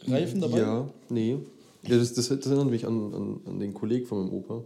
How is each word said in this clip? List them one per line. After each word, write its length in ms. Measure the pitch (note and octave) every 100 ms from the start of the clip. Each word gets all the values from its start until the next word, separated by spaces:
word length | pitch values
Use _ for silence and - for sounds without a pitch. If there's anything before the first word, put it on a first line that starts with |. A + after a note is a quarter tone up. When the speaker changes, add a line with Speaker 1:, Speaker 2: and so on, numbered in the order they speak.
| -
Speaker 1:
Reifen 340 | C3 F3 G3
dabei? 180 | D#3+ A#2
Speaker 2:
Ja, 300 | G#2+ A2+ C#3+ - -
nee. 280 | A#2+ A2 C#3 - - - -
Ja, 140 | - A#2+
das, 160 | A#2
das, 140 | - A#2+
das 160 | C3+ C3+
erinnert 240 | C#3 C#3
mich 160 | A#2 A2
an, 280 | A2+ G#2+
an, 280 | G2+ G2+ G2+ -
an 140 | F#2+
den 140 | G2+
Kollegen 320 | F#2 G#2+ A#2+ B2
von 120 | G#2
meinem 140 | F#2
Opa, 300 | F#2+ F#2+ A2+